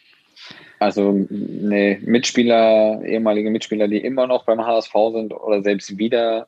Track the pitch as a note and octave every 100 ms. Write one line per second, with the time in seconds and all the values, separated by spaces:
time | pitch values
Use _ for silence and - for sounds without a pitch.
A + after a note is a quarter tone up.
0 | _ _ _ - - - - _ G#2 G#2
1 | G2+ G2+ G2 - - - G#2 G#2 G2+ G2
2 | - A#2 - - A#2+ A2+ A2+ A2+ A2 G#2+
3 | F2 A2 A2+ G#2+ G#2+ G#2+ - G#2+ G#2 G#2
4 | A#2 C3+ B2+ B2+ - A2+ A2+ A2+ A2 G#2
5 | A2+ A2+ A2 - A2+ G#2 G2 G2+ - G2
6 | A2+ A#2+ A2+ A2+